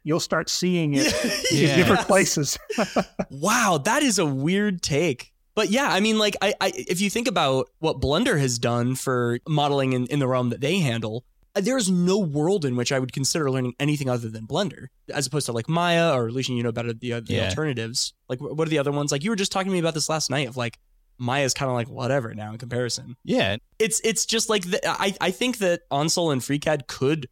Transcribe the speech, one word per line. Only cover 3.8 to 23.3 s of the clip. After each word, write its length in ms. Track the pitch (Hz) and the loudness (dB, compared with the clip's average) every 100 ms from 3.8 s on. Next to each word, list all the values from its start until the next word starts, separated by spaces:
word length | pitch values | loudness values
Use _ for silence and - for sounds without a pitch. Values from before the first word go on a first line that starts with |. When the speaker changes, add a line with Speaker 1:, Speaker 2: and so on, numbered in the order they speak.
| 165 | 2
Speaker 2:
that 180 | 269 | 2
is 160 | 285 196 | 2 2
a 60 | 156 | 0
weird 560 | 135 147 196 208 180 | 0 2 2 2 0
take. 520 | - 143 170 123 - _ _ - | 0 2 2 -2 -8 _ _ -2
But 140 | 214 | 2
yeah, 180 | 233 269 | 2 2
I 80 | 175 | 2
mean, 200 | 214 214 | 4 4
like, 160 | 208 202 | 2 2
I, 120 | 196 - | 0 0
I, 100 | 190 - | -2 -2
if 260 | - 180 | -4 0
you 80 | 202 | 0
think 180 | 226 240 | 0 0
about 420 | 180 143 131 - _ | 2 2 2 -2 _
what 200 | 160 135 | -2 0
Blender 400 | 135 156 240 170 | 0 2 2 2
has 200 | 135 120 | 2 0
done 360 | 123 120 120 127 | 0 2 0 -2
for 440 | - 123 120 120 - | 0 0 0 -2 0
modeling 460 | 151 143 143 131 | 0 2 2 2
in, 120 | 127 123 | 0 0
in 120 | 147 | 0
the 80 | 127 | 2
realm 220 | 127 123 | 2 0
that 100 | 104 | -2
they 180 | 139 190 | -2 0
handle, 460 | 143 113 113 113 - _ _ 208 | 0 0 -4 -8 -10 _ _ -2
uh, 60 | |
there 160 | 196 262 | 0 0
is 120 | 190 | 2
no 300 | 180 175 202 | 2 4 2
world 440 | 175 143 160 202 | 2 0 2 2
in 120 | 143 123 | 0 0
which 160 | 120 | 0
I 80 | 139 | 0
would 120 | 127 | -2
consider 380 | - 131 170 143 | -2 -2 0 0
learning 240 | 131 123 - | 0 -2 -2
anything 280 | 143 147 131 | -2 0 -2
other 220 | 123 113 | -2 -4
than 160 | 110 110 | -10 -6
Blender, 420 | 147 196 - 131 - - | -2 -2 -6 -16 -18 -8
as 160 | 147 127 | -4 -2
opposed 220 | 151 131 | -2 -2
to, 60 | |
like, 140 | 117 113 | -4 0
Maya 460 | 165 175 170 170 131 | 0 2 4 4 2
or 160 | 113 | 0
Lucian, 240 | 127 127 123 | -2 -2 -2
you 80 | |
know 80 | 120 | -2
better 220 | 113 117 | -2 -6
the, 200 | 113 123 | -6 -6
uh, 60 | 117 | -6
the 120 | 113 107 | -2 -2
Speaker 3:
Yeah. 100 | 95 | 0
Speaker 2:
alternatives. 640 | 92 156 120 113 131 - - - | 0 -2 -4 -4 -4 -6 -8 -8
Like, 80 | 127 | -8
wh-, 160 | 143 151 | -6 -4
what 120 | 160 | 0
are 20 | |
the 60 | 151 | 0
other 140 | 139 | 0
ones? 200 | 143 143 | 0 -2
Like, 120 | 143 | -2
you 80 | 185 | -2
were 40 | 214 | -2
just 160 | - | -2
talking 180 | 196 190 | -2 0
to 40 | |
me 60 | 185 | 0
about 160 | 165 160 | 0 -2
this 140 | - | -2
last 200 | 160 - | -2 -2
night 180 | 139 135 | -2 -2
of, 100 | 131 | -4
like, 200 | 117 - _ _ _ - | -6 -6 _ _ _ -8
Maya's 360 | 123 139 135 - | -2 0 0 0
kinda 180 | 135 | 0
like, 160 | 123 117 | 0 -2
whatever 460 | - 123 139 113 110 | -4 -2 0 -2 -8
now 160 | 107 | -10
in 80 | 110 | -12
comparison. 560 | 120 120 120 - 127 123 | -6 -4 -4 -4 -10 -14
Speaker 3:
Yeah. 340 | - | -2